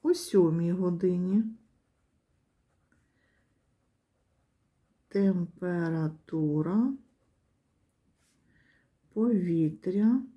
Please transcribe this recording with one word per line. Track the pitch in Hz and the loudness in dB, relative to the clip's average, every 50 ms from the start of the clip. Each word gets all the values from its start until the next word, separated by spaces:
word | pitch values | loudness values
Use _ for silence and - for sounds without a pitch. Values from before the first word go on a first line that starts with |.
О | - 311 349 | 0 0 0
сьомій | 349 - - - 196 175 160 160 170 170 170 | 0 -2 2 4 4 4 4 2 0 0 -2
годині | 175 180 190 180 175 170 190 185 180 180 180 185 190 214 226 220 226 - _ _ _ _ _ _ _ _ _ _ _ _ _ _ _ _ _ _ _ _ _ _ _ _ _ _ _ _ _ _ _ _ _ _ _ _ _ _ _ _ _ _ _ _ _ _ _ _ _ _ _ _ _ _ _ _ _ _ _ _ _ _ _ _ _ _ _ _ _ _ | -2 0 -2 -2 -2 0 -2 -2 0 0 -2 0 0 0 0 -2 -8 -14 _ _ _ _ _ _ _ _ _ _ _ _ _ _ _ _ _ _ _ _ _ _ _ _ _ _ _ _ _ _ _ _ _ _ _ _ _ _ _ _ _ _ _ _ _ _ _ _ _ _ _ _ _ _ _ _ _ _ _ _ _ _ _ _ _ _ _ _ _ _
температура | - 202 196 196 190 180 175 170 - - 180 180 175 175 170 165 165 160 160 156 156 - _ - - 160 156 151 147 151 156 165 185 214 240 269 269 - _ _ _ _ _ _ _ _ _ _ _ _ _ _ _ _ _ _ _ _ _ _ _ _ _ _ _ _ _ _ _ _ _ _ _ _ _ _ _ _ _ _ | -2 2 2 2 2 0 -4 -6 -8 -8 -6 -4 -2 -2 -2 -2 -2 -2 -2 -4 -4 -8 _ -8 -4 -2 -2 0 0 -2 -2 0 0 0 0 0 -4 -8 _ _ _ _ _ _ _ _ _ _ _ _ _ _ _ _ _ _ _ _ _ _ _ _ _ _ _ _ _ _ _ _ _ _ _ _ _ _ _ _ _ _
повітря | _ 214 220 240 226 190 175 175 165 165 160 156 156 - - 180 185 202 214 220 247 269 - - - | _ -2 0 2 2 0 0 0 0 0 0 0 -2 -4 -6 -4 0 2 2 4 2 2 -2 -6 -18